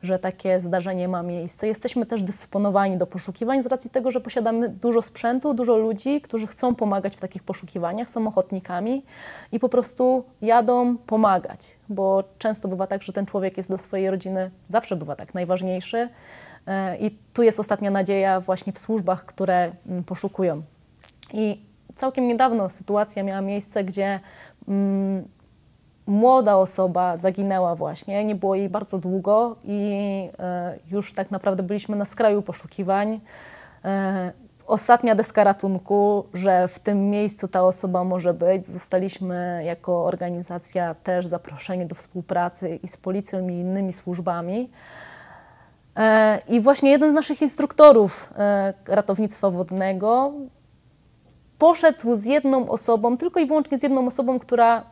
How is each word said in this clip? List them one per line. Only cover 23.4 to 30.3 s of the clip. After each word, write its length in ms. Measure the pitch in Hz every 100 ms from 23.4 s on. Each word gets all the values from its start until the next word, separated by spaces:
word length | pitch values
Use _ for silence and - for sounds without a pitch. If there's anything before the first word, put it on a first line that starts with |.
miejsce, 420 | 196 202 202 220
gdzie, 360 | 190 196 196 196 - - - _ -
mm, 600 | 196 196 196 196 190 - _ _ _ _ _ _ _ -
młoda 500 | 202 240 262 214 196
osoba 600 | 185 - 190 175 180 170
zaginęła 580 | 185 185 196 190 180 165
właśnie, 480 | 151 160 - 202
nie 120 | 214 202
było 200 | 190 190
jej 140 | 196
bardzo 280 | 190 208 190
długo 580 | 175 190 180 214 240 226
i, 680 | - 202 202 202 202 196 185